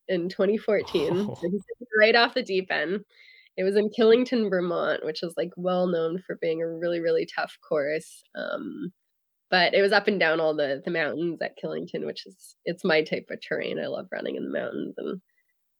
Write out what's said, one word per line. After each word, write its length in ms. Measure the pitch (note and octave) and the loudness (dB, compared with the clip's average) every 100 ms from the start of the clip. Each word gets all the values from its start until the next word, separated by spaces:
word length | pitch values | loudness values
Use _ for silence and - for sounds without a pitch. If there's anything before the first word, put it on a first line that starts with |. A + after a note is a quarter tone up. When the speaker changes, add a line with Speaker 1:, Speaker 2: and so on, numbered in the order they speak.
| - | -4
Speaker 1:
in 200 | F#3 F3+ | -2 -2
twenty 280 | - G3 G#3+ | 0 2 2
fourteen. 720 | - G3 - F3 D3+ F3 G#3 | 2 0 0 0 2 0 -2
Speaker 2:
Oh. 40 | |
Speaker 1:
So 140 | - - | -4 -4
he's 120 | G3+ - - A#3+ G#3+ | -4 -8 -16 -2 4
right 180 | A3 A#3 | 6 6
off 180 | A#3+ | 4
the 80 | B3+ | 2
deep 280 | G#3 F#3+ F#3 | -2 -2 -2
end. 340 | D#3 D#3 G3 - _ - - _ - | -2 -2 -4 -8 _ -20 -20 _ -4
It 80 | |
was 120 | F#3+ G#3 | 0 2
in 140 | G#3+ | 2
Killington, 600 | G#3 A3 A#3+ B3 B3 G#3 | 4 6 6 4 0 2
Vermont, 540 | F#3 F3+ E3 D#3 - | 0 0 0 0 -2
which 180 | D#3 D#3 | -4 -6
is, 120 | F3 D#3+ | -6 -4
like, 140 | F3 F3+ | -6 -4
well 300 | F3+ F3+ F3+ | -2 2 2
known 360 | E3+ E3 F3+ - | 0 0 -2 -6
for 100 | - | -4
being 220 | E3 D#3+ | -2 -2
a 60 | E3 | -4
really, 320 | E3 F3 E3+ | -4 -2 0
really 260 | E3 E3 E3+ | 2 0 0
tough 320 | - D3+ - - | -4 -6 -8 -4
course. 540 | D#3 C#3+ D#3+ - - _ | -2 0 -2 -6 -20 _
Um, 580 | - - - - - F#3 - _ _ _ _ - | -10 -6 -6 -8 -8 -10 -12 _ _ _ _ 0
but 240 | F#3 E3+ | 2 4
it 80 | F#3 | 4
was 100 | G3 | 4
up 160 | G#3 G3+ | 4 2
and 120 | F#3+ | 2
down 200 | E3 D#3+ | 2 2
all 140 | D#3 D3+ | 2 2
the, 260 | C#3+ C3+ | 0 -2
the 60 | F#3 | -4
mountains 500 | E3+ D3 C#3+ E3+ D#3+ | -2 -2 -2 -4 -4
at 160 | - - | -8 -8
Killington, 440 | D#3+ D#3 F3 D#3+ D3+ | -8 -6 -6 -6 -6
which 200 | - - | -8 -14
is, 300 | F#3 - _ | -20 -20 _
it's 200 | - F3 | -10 -4
my 180 | F#3 D#3 | 2 2
type 240 | D#3 - - | 0 -4 -6
of 100 | - | -10
terrain. 400 | - D#3 - - | -6 -6 -4 -4
I 60 | C#3 | -6
love 200 | - F#3 | -6 -8
running 240 | - B1+ C#2 | -8 -6 -6
in 80 | |
the 140 | C2+ C#2+ | -4 -4
mountains 360 | - - - - | -4 -6 -8 -8
and, 240 | - F#3 - _ _ _ _ | -8 -8 -12 _ _ _ _